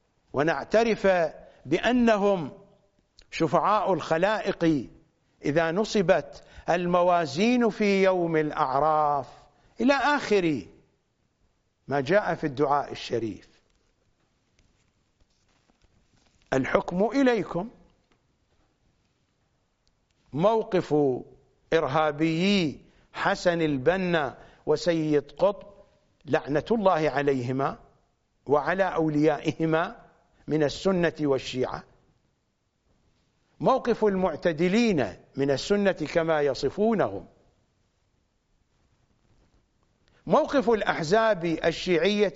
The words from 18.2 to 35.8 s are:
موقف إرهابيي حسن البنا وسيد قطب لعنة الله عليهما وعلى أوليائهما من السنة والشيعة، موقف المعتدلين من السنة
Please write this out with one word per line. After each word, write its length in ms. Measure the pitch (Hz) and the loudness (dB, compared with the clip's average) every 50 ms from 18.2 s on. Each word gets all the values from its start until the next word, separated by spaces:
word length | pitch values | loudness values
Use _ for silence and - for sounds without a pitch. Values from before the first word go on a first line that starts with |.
| _ _ _ _ _ _ _ _ _ _ _ _ _ _ _ _ _ _ _ _ _ _ _ _ _ _ _ _ _ _ _ _ _ _ _ _ _ _ _ _ _ _ - | _ _ _ _ _ _ _ _ _ _ _ _ _ _ _ _ _ _ _ _ _ _ _ _ _ _ _ _ _ _ _ _ _ _ _ _ _ _ _ _ _ _ -4
موقف 640 | 143 180 214 226 220 214 220 - 180 - - 143 151 147 135 123 - - - - _ _ _ _ _ _ _ 160 | 0 2 2 2 0 0 0 -2 -2 0 0 0 2 2 0 0 -4 -8 -14 -20 _ _ _ _ _ _ _ 0
إرهابيي 1080 | 160 156 127 135 156 156 151 143 143 160 165 160 160 185 202 208 196 175 139 - - - _ _ _ _ _ - | 0 0 0 0 0 0 0 0 0 -2 0 0 0 2 2 2 2 0 -2 -4 -8 -16 _ _ _ _ _ -10
حسن 480 | - - 180 196 - - 180 170 170 | -4 -2 -2 -2 0 0 0 0 2
البنا 760 | 160 151 143 131 123 160 180 196 185 175 170 160 143 123 - - - - - _ _ | 0 -2 -2 0 0 0 0 0 0 0 0 0 -2 -4 -8 -12 -20 -20 -20 _ _
وسيد 680 | - 151 147 - 175 165 165 156 156 147 143 139 - | -2 -2 0 0 0 0 0 0 0 0 0 0 -4
قطب 360 | - - 175 202 202 - - - - - - _ _ _ _ _ _ _ - | -2 -2 0 0 0 -4 -12 -20 -20 -20 -20 _ _ _ _ _ _ _ -4
لعنة 400 | 139 135 156 - - 147 147 - - | -4 -2 -2 -2 -2 -4 -4 -2 0
الله 380 | 220 233 196 190 180 156 156 147 | -2 2 2 2 2 2 0 0
عليهما 680 | 127 139 139 143 139 131 120 127 131 135 139 160 226 - - _ _ _ _ _ _ _ _ _ _ _ _ | 0 0 0 0 0 0 -2 -4 -2 -2 -2 -4 -6 -10 -16 _ _ _ _ _ _ _ _ _ _ _ _
وعلى 380 | - 139 147 135 156 180 190 190 | 0 0 0 0 0 0 0 -2
أوليائهما 1120 | 180 147 165 160 156 151 147 151 156 147 - - 156 - - 165 160 156 160 175 214 - - - - _ _ _ _ _ _ _ | 0 0 -2 -2 0 0 2 2 2 2 0 -2 -4 -4 -2 -2 0 0 0 -2 -4 -8 -14 -20 -20 _ _ _ _ _ _ _
من 160 | - 147 156 147 | -4 0 0 0
السنة 500 | 135 - - - 190 196 175 170 156 - - | 0 -2 -2 -2 0 0 2 0 -2 -2 -2
والشيعة، 640 | 151 143 135 127 - - - 127 123 - - - - _ _ _ _ _ _ _ _ _ _ _ _ _ _ _ _ _ _ _ _ _ _ _ _ _ _ _ _ _ _ _ _ _ _ - | 0 0 0 -2 -2 -6 -6 -4 -4 -4 -6 -10 -14 _ _ _ _ _ _ _ _ _ _ _ _ _ _ _ _ _ _ _ _ _ _ _ _ _ _ _ _ _ _ _ _ _ _ -2
موقف 460 | 147 208 269 262 269 254 214 - 220 | 0 2 2 2 0 -2 -2 0 0
المعتدلين 1120 | 208 196 185 185 180 151 131 - 175 160 147 175 180 185 233 240 226 190 147 117 95 82 - - _ _ | 0 0 0 -2 -2 -2 -2 -2 -2 0 0 0 2 2 2 2 2 2 0 0 -2 -6 -12 -20 _ _
من 160 | 131 139 143 | -2 0 0
السنة 400 | 139 127 - - 208 202 | 0 -2 -2 -2 0 2